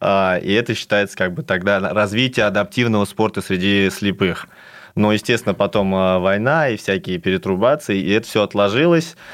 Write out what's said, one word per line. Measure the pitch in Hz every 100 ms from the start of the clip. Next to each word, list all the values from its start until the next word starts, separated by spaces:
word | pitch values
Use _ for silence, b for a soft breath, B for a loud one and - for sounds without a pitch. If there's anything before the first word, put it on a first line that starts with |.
а, | 101 98 95 92
и | 87
это | 104 120 110
считается | - 104 101 -
как | 92
бы | 90
тогда | - 95 95 98
развитие | 95 98 104 107 127 123 107
адаптивного | 101 101 - 120 110
спорта | 101 - 110 98
среди | - 95 95 101 98
слепых. | 92 101 92 95 82 - B B B B -
Но, | 104
естественно, | 107 - 117 -
потом, | 90 101 107 95
а, | 95 92 92
война | 92 101 120 160 147
и | 107
всякие | - 98 92 90
перетрубации, | 95 92 90 92 117 151 - 98
и | 92
это | 107 -
все | 110
отложилось. | 101 101 101 113 165 165 165 - B